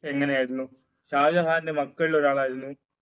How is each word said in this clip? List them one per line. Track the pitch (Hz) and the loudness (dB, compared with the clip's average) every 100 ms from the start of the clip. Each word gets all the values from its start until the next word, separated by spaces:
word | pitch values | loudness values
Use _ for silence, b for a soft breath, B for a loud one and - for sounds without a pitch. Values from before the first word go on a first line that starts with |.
എങ്ങനെയായിരുന്നു? | 151 139 143 135 127 131 131 _ _ _ - | -6 -2 0 0 -2 -4 -8 _ _ _ -4
ഷാജഹാന്റെ | 143 151 175 165 165 160 | 2 2 2 2 0 -2
മക്കളിൽ | 151 139 - 160 156 | -4 -4 -2 0 2
ഒരാളായിരുന്നു | 143 139 135 131 135 139 _ _ | 2 2 -2 -4 -10 -14 _ _